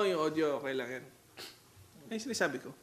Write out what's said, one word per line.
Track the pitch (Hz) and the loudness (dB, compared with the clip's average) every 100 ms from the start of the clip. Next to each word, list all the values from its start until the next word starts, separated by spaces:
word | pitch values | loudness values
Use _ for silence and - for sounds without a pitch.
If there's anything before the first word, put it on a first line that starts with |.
| 202 | 6
yung | 175 | 4
audio, | 156 156 156 139 | 2 2 2 2
okay | 139 | 0
lang | 131 123 | -2 -2
yan. | 127 123 - - - - - - - - - - | -6 -10 -18 -20 -16 -16 -16 -20 -20 -20 -20 -8
Ay, | 220 | -6
sinasabi | 254 220 170 135 | -2 2 2 2
ko, | 151 147 | -6 -12